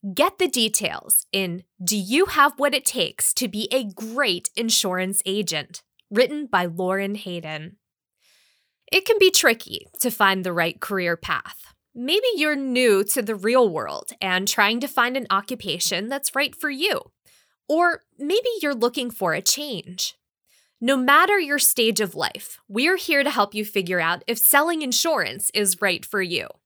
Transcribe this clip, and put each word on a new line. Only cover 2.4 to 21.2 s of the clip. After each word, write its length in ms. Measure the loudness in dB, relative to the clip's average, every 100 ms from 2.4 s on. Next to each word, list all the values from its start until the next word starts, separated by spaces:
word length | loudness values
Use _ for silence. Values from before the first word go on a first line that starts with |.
| 4 4
What 180 | 0
It 120 | 2 -2
Takes 480 | -2 -4 -2 -2
to 140 | 0 -2
Be 200 | -4 -2
a 140 | -2
Great 640 | -2 -10 -10 -2 0 0 -4 -4
Insurance 640 | 0 0 0 -2 -2 -2 -2
Agent? 560 | -2 -2 -4 -6 -16 _ _ _
Written 360 | 2 2 0 -2
by 180 | -2
Lauren 520 | -2 -2 -2 0 -2 -6
Hayden. 600 | -8 -10 -8 -10 -12 -18 _ _ _ _ _ _ _ _ _ _ _
It 140 | -2
can 140 | 2 6
be 120 | 6
tricky 580 | 6 2 2 -4 -14 -14 -4
to 100 | -4
find 320 | 2 2 2
the 120 | -2
right 260 | 0 0 -2
career 380 | -6 -2 -2 -2
path. 560 | -4 -6 -6 -18 -20 _ _
Maybe 300 | -10 -2 0 0
you're 220 | 0 0 0
new 480 | 0 2 4 4 2
to 80 | -2
the 140 | -2
real 340 | -4 2 4 4
world 440 | 2 -6 -8 -12 -8
and 260 | -2 0 0
trying 320 | 2 2 2
to 80 | -2
find 300 | 0 0 0
an 80 | -2
occupation 800 | -2 -2 -10 -6 -4 -2 -2 -4
that's 260 | -4 -4
right 220 | -2 -4 -4
for 140 | -6
you. 320 | -2 -2 -2 -6 _ _ _ _ _ _
Or 320 | 2 2 0 _ _
maybe 300 | -2 0 0 -2
you're 120 | -2
looking 360 | 0 0 0 -6
for 240 | -2 -2
a 80 | 0
change. 720 | 0 -2 -4 -10 -10 -8 -8 -8 _ _ _ _ _ _
No 160 | 0 2
matter 420 | 6 6